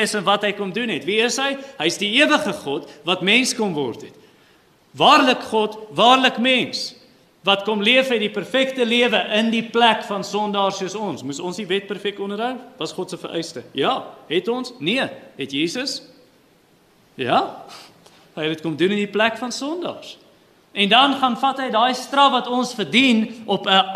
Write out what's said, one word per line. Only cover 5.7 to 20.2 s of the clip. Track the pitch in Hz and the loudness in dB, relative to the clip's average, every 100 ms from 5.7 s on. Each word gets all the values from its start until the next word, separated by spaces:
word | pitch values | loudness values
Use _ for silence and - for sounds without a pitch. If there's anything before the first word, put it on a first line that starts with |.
| - - | -6 -8
waarlik | 143 226 262 262 247 | 2 4 6 2 0
mens, | 254 254 233 - - - _ _ _ _ | 0 0 -2 -6 -10 -14 _ _ _ _
wat | 190 196 | 0 0
kom | 202 214 | 0 0
leef | 208 254 262 | 4 4 4
het | 233 | 0
die | 208 | -2
perfekte | 208 - 262 262 262 233 | -4 -2 -2 0 0 0
lewe | 240 240 202 180 214 | 2 2 0 0 0
in | 226 | 0
die | 226 | 0
plek | 220 233 233 - | -2 2 4 2
van | - 202 | -2 -6
sondaars | - 202 208 202 196 190 | -4 -4 -2 0 0 -2
soos | 185 208 | -6 -6
ons. | 208 123 | -6 -6
Moes | 131 143 | -8 -8
ons | 180 180 | -6 -6
die | 190 | -4
wet | 196 196 | -4 -4
perfek | 196 202 202 | -6 -6 -6
onderhou? | 196 202 240 254 - - | -6 -4 -4 -6 -12 -10
Was | 160 | -8
God | - 180 | -8 -8
se | 160 | -8
vereiste? | - 170 160 - - | -8 -6 -6 -10 -8
Ja. | - 170 262 - - - | -2 0 0 -6 -14 -4
Het | 170 214 | -2 0
ons? | 240 254 - | -4 -6 -6
Nee. | 147 254 233 - - - | -2 0 -2 -6 -16 -12
Het | 139 | -6
Jesus? | 139 170 247 262 - - - _ _ _ _ _ _ _ _ _ - | -2 -2 -2 -6 -8 -12 -20 _ _ _ _ _ _ _ _ _ -6
Ja. | 127 196 - - - - - _ - _ _ - | 2 2 0 -6 -18 -20 -20 _ -20 _ _ -6
Hy | 156 | -4
het | 156 | -2
dit | 160 | -4
kom | 160 | 0
doen | 180 | 2
in | 208 202 | 2 0
die | |
plek | 202 226 226 | 2 0 0
van | 247 | -6
sondaars. | 226 277 349 339 - - - | -6 -6 -4 -6 -8 -14 -20